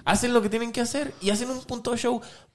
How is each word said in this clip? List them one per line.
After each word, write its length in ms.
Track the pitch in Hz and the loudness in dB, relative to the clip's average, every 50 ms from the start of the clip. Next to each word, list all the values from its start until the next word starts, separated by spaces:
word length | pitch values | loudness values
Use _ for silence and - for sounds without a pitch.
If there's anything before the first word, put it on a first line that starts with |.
| - | 0
hacen 300 | - 190 208 247 240 247 | 2 2 4 4 4 4
lo 80 | 233 202 | 4 4
que 60 | 208 | 2
tienen 240 | 220 226 233 233 226 | 0 -2 -2 -2 -2
que 80 | 247 | -2
hacer 340 | 233 233 - 285 294 269 - - | -2 -2 -2 -4 -4 -6 -6 -4
y 100 | 185 196 | 0 0
hacen 180 | 208 208 247 254 | 0 0 0 -4
un 100 | 262 254 - | -6 -8 -8
punto 340 | - 254 240 233 240 240 | -8 -8 -6 -4 -2 -2
show 240 | 233 - 240 247 226 - - - - - _ _ | 0 0 0 -2 -2 -4 -10 -18 -20 -20 _ _